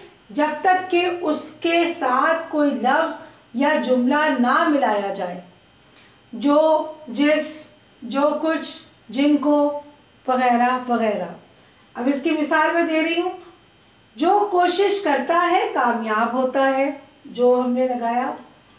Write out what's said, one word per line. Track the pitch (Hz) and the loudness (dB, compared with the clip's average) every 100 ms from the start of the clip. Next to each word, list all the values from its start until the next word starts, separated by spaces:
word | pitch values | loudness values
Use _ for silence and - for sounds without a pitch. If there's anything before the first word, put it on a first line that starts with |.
| - - - | -18 -20 -10
जब | 208 302 302 | -2 -2 0
तक | 370 370 370 | 2 2 2
कि | 349 359 | 0 0
उसके | 349 311 302 - - 339 339 339 | -2 -4 -4 -8 -6 0 0 0
साथ | - 262 254 320 330 - | -2 -2 0 2 0 -2
कोई | 302 285 | -2 0
लफ्ज़ | 233 240 294 320 - - - _ 233 | 0 0 0 0 -6 -16 -20 _ -2
या | 285 302 | 0 0
जुमला | 247 254 247 294 302 | 0 2 2 2 2
ना | 254 240 285 330 | 2 2 2 2
मिलाया | 285 226 208 196 | 2 2 0 -2
जाए, | 185 180 180 - - _ _ _ - - _ _ 226 | -6 -8 -10 -16 -20 _ _ _ -20 -20 _ _ -4
जो, | 269 294 311 311 - - - | 2 4 4 2 0 -10 -10
जिस, | 214 294 302 - - - - _ _ | -2 2 2 -2 -10 -20 -20 _ _
जो | 233 269 294 | -8 -2 0
कुछ, | 294 311 320 - - - _ - | 0 -2 -2 -6 -14 -20 _ -10
जिनको, | 220 294 294 294 294 294 294 - - _ _ - | 0 2 2 2 2 2 -2 -10 -20 _ _ -4
वगैरह | 254 254 240 247 254 247 | 0 2 2 2 0 -2
वगैरह। | 233 220 196 180 175 - _ _ _ _ - | -2 0 -2 -6 -12 -20 _ _ _ _ -4
अब | 254 | -2
इसकी | 277 330 | 0 0
मिसाल | 311 294 320 320 | -2 0 2 2
मैं | 339 330 | 0 0
दे | 320 | 0
रही | 320 339 | 0 -2
हूँ, | 359 370 - - _ _ _ _ _ 214 | -4 -6 -14 -20 _ _ _ _ _ -4
जो | 330 415 | 2 2
कोशिश | 415 349 349 349 403 - | 2 2 2 2 0 0
करता | 311 277 254 339 | 0 -2 0 0
है | 339 370 453 | 2 2 0
कामयाब | 302 247 226 220 214 240 254 | 0 0 -2 -2 -2 0 0
होता | 254 269 269 | 0 2 2
है, | 269 277 285 - - - | 2 0 -4 -12 -20 -14
जो | 190 247 247 | 0 2 4
हमने | 247 247 254 | 2 0 0
लगाया, | 240 233 247 269 - - - _ | -2 -2 -2 -2 -6 -14 -20 _